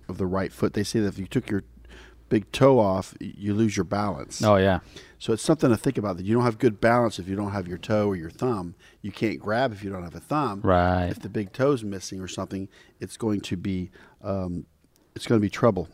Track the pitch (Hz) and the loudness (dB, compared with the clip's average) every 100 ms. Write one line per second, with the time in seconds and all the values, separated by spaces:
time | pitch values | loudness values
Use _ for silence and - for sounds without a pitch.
0 | - 92 92 95 90 - 104 110 101 117 | -6 -4 -2 -2 -4 -2 -2 0 -2 0
1 | 101 98 92 131 - 101 - - - - | 0 -2 -4 -4 -2 -4 -4 -16 -20 -20
2 | - - - 110 - - 139 127 101 95 | -20 -20 -2 -2 0 4 6 6 4 0
3 | - - 98 - 101 101 113 101 82 98 | -4 -10 -14 -8 -2 0 2 0 -2 -2
4 | 104 73 - - 110 101 95 90 - - | -2 -6 -8 0 6 6 6 4 -2 -20
5 | - - - 113 - 156 139 110 143 123 | -20 -8 -4 0 0 2 4 2 0 -2
6 | 104 87 95 117 120 107 123 101 113 123 | -2 -4 0 2 2 2 0 4 4 4
7 | 113 98 90 98 104 101 87 87 - 107 | 2 -2 -6 -4 -4 -4 -6 -8 0 2
8 | 104 92 80 - 127 107 87 - - _ | 2 0 -6 -4 -2 -2 -6 -12 -20 _
9 | 104 - 113 71 92 113 131 101 101 95 | -12 -4 -4 -2 -2 0 -2 -4 -8 -8
10 | 85 82 - 151 127 98 104 90 87 90 | -10 -12 -6 -4 -4 -2 2 4 4 2
11 | 90 92 104 110 98 - 135 131 107 98 | 0 -4 -6 -6 -6 0 0 0 -2 -8
12 | - 95 92 - 92 95 95 - _ - | -10 -10 -10 -8 -6 -6 -8 -14 _ -14
13 | 117 - 113 101 - 92 98 92 90 - | -14 -4 -2 -2 -2 -6 -4 -4 -6 -12
14 | - _ 101 98 90 87 - _ _ _ | -20 _ -6 -4 -4 -6 -10 _ _ _
15 | _ - - 117 104 - 120 92 82 | _ -8 0 2 2 2 2 2 -2